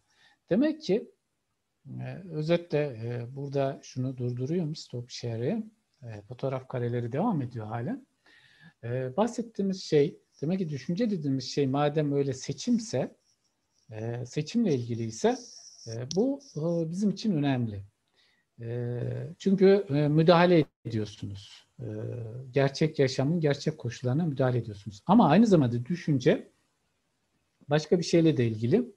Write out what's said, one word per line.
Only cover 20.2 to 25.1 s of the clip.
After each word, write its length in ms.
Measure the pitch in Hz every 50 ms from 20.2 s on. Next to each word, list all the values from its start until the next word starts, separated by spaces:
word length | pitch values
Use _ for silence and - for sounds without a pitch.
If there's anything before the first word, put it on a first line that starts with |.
| 160 170 175 165 175 180 180 165 143 - _ _ -
ediyorsunuz. 840 | 120 113 110 107 - - - - 101 98 98 101 - - - _ _ _ -
E, 60 | 123 107 107 107 113 113 113 117 113 110 110 123 135 131
gerçek 480 | 120 139 135 139 139 - 165 151 - -
yaşamın 420 | 139 127 - - 165 147 170 175
gerçek 380 | 156 147 139 - - 156 147 -
koşullarına 480 | - 120 - - - 123 127 151 180
müdahale 320 | 160 135 127 131 127 123 120
ediyorsunuz. 440 | - 107 101 98 - 110 - - -
Ama 220 | -